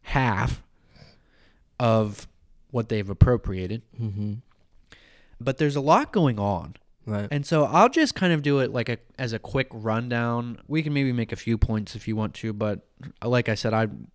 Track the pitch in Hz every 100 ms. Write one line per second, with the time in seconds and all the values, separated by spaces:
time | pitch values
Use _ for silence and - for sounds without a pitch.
0 | - 139 127 98 60 - - _ _ -
1 | - _ _ _ _ _ _ - 120 113
2 | 107 101 - _ _ - _ 120 113 110
3 | 98 95 123 120 - 92 92 113 - -
4 | 113 98 104 107 - _ _ - _ -
5 | _ _ _ - 123 131 151 143 139 196
6 | 302 214 151 107 101 90 73 - _ _
7 | - 104 104 147 143 160 139 156 233 330
8 | 294 - 185 160 143 139 127 123 117 117
9 | _ - 127 110 - 135 127 117 110 110
10 | 120 120 117 117 120 117 - 156 151 143
11 | 135 123 113 - - 113 - 110 101 107
12 | - 107 107 - 110 104 107 101 - _
13 | 131 - 120 123 117 107 117 110 110 57
14 | -